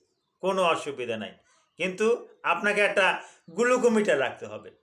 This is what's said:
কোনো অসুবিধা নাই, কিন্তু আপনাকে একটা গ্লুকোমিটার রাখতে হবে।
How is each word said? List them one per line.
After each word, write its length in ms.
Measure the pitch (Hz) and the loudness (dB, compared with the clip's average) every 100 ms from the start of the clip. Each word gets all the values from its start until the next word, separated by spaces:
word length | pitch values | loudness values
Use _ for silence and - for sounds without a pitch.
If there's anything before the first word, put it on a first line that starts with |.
| _ _ _ _ | _ _ _ _
কোনো 220 | 185 190 | -4 0
অসুবিধা 540 | 175 151 147 135 117 110 | 0 0 -4 -8 -6 -6
নাই, 180 | 95 90 _ _ _ - | -8 -14 _ _ _ -8
কিন্তু 520 | 180 185 220 240 - - | -6 -2 0 0 -4 -8
আপনাকে 380 | 147 170 208 202 | -2 0 0 2
একটা 420 | 202 202 185 151 - - - | 2 2 2 0 -6 -20 -10
গ্লুকোমিটার 720 | 165 240 254 240 220 208 147 | -2 2 4 4 2 2 2
রাখতে 260 | 120 - 110 | 0 -4 -12
হবে। 240 | 107 - - | -14 -16 -20